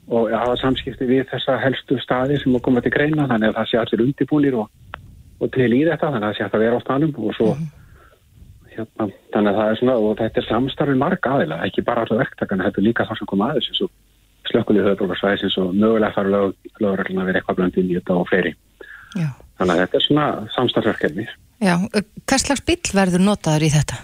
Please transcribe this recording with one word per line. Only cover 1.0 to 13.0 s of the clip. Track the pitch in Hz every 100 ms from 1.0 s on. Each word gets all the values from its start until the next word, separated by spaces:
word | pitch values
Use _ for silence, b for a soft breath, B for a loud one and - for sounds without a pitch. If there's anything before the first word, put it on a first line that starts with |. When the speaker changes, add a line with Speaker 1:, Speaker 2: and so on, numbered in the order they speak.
| 131
Speaker 1:
við | 131 127
þessa | 123 - 127
helstu | 127 127 - 131
staði | - 127 131 143
sem | 135
að | 123
koma | 127 123
til | 120
greina, | 123 147 156 139
þannig | 117 110
að |
það | 110 110
sé | 120
allir | 110 107 120
undirbúnir | 147 135 151 143 127
og, | 110 _ - - - - - -
og | 117
til | - 123
í | 120 160
þetta, | 151 165
þannig | 127 104
að |
það | 104
sé |
hægt | 101
að | 110 110
vera | 117
á |
staðnum | - 131 160 143
og | 110 -
svo, | 113
Speaker 2:
Mhm. | 147 160 b b b b b _ - - - -
Speaker 1:
hérna, | - 110 - 110 - _
þannig | 113 104
að | 101
það | 107
er | 110
svona, | 123 127
og | 107 107
þetta | 113 -
er | -
samstarf | 113 135 - 147
við | 135
marga | 139 185 -
aðila, | 139 160 85
ekki | 90 -
bara | - 117
alla | 113 113
verktakana, | 143 - 104 98 95
þetta | 101
er | 101
líka | 117